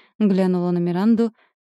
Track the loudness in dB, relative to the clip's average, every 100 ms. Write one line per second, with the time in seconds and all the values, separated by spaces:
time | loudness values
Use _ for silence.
0 | _ -2 0 2 0 0 -2 -2 -2 -2
1 | 0 0 -2 _ _ _